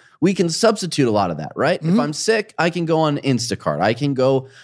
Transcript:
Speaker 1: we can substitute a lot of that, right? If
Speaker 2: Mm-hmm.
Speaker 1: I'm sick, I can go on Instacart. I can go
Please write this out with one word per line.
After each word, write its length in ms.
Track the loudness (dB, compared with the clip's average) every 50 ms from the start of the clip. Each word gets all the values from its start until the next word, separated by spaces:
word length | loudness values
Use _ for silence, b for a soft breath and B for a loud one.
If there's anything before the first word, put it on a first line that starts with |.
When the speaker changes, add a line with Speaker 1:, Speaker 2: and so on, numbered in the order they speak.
| b b b b
Speaker 1:
we 120 | 0 0 2
can 160 | 2 0 0
substitute 580 | 0 2 2 2 2 0 -4 -4 -2 0 2
a 40 | 2
lot 180 | 2 2 0 0
of 80 | -2
that, 140 | -6 -8 -8 -4
right? 240 | -2 0 0 0 0
If 100 | 0 0
Speaker 2:
Mm-hmm. 100 | 0 0
Speaker 1:
I'm 140 | 0 -2 -4
sick, 420 | -4 -2 0 0 0 -2 -4 -4
I 140 | -2 -2 -2
can 140 | -2 -2 -2
go 160 | 0 0 2
on 180 | 2 0 0 0
Instacart. 600 | 0 0 0 0 -2 -4 -6 -4 -2 -2 -2 0
I 120 | 2 0 0
can 220 | 0 -2 -2 0
go 320 | 2 2 2 2 0 -2 B B B